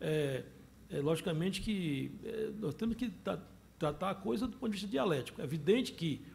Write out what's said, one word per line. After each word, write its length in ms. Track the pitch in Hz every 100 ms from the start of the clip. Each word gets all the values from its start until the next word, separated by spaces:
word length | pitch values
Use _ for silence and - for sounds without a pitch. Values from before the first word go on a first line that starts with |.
é, 440 | 156 156 143 127 - - - - -
é, 100 | 151
logicamente, 600 | 143 160 185 156 185 190
que, 520 | 220 202 165 139 135 -
é, 260 | - - - 214
nós 160 | 208
temos 220 | - 226 220
que 140 | 240
tra-, 300 | - 196 175 - - - -
tratar 320 | 151 147 185
a 40 |
coisa 320 | 190 208 233 254
do 100 | -
ponto 140 | 240
de 80 | 196
vista 100 | 196
dialético. 520 | 262 220 143 117 -
É 40 |
evidente 480 | 139 160 147 233 -
que 300 | - 170 131 -